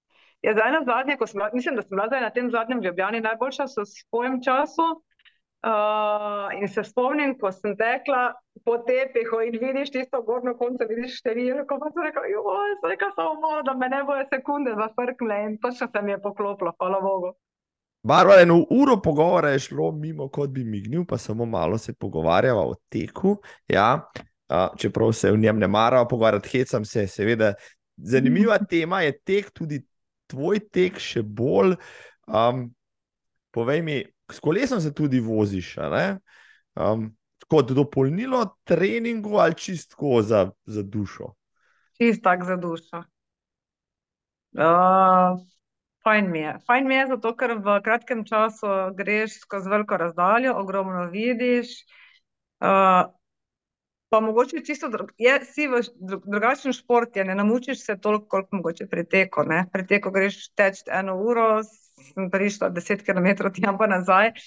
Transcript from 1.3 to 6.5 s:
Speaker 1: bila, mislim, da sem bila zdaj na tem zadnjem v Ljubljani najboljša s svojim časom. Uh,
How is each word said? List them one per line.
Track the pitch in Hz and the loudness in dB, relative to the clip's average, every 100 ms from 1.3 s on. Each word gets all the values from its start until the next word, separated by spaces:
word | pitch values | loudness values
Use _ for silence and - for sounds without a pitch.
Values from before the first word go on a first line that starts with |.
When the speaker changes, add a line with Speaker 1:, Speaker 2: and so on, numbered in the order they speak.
| 196 | -4
Speaker 1:
bila, | 208 | -4
mislim, | 247 285 247 | -4 -4 -6
da | |
sem | - 190 | -4 -4
bila | 220 | -2
zdaj | 262 | -2
na | 226 | -2
tem | 240 247 | -4 -2
zadnjem | 226 226 247 | -2 -2 -4
v | 185 | -4
Ljubljani | 175 190 226 | -2 -4 -2
najboljša | 220 226 262 269 277 | -4 -2 -4 -4 -6
s | 247 185 - | -6 -8 -12
svojim | _ 226 247 262 | _ -4 -2 -2
časom. | 262 262 302 - 330 320 _ _ _ _ _ _ | 0 0 0 0 -2 -2 _ _ _ _ _ _
Uh, | - 214 214 214 208 208 208 202 202 | -2 0 0 0 0 -2 -4 -6 -8